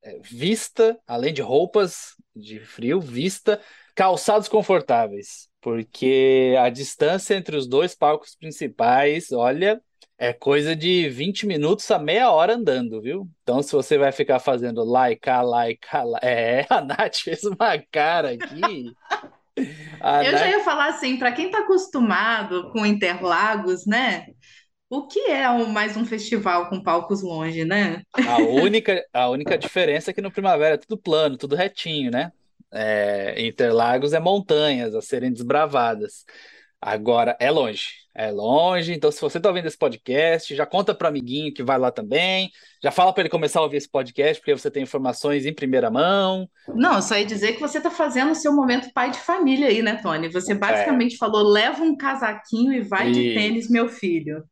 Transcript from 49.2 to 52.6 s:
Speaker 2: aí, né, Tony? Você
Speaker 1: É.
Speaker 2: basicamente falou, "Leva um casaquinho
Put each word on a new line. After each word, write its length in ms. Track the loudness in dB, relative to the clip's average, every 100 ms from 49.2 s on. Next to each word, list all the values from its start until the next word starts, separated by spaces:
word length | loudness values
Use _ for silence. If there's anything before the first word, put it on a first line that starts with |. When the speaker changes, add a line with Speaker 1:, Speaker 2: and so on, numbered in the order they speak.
| -4 0 2 2 2
Speaker 2:
aí, 140 | 2
né, 180 | 0 -2
Tony? 240 | -4 -4 -4
Você 220 | -6 -2
Speaker 1:
É. 40 | -2
Speaker 2:
basicamente 600 | 0 0 2 2 0 -2
falou, 240 | 0 2
"Leva 400 | 4 4 2 0
um 160 | 0 0
casaquinho 760 | -2 -2 -4 -6 -6 0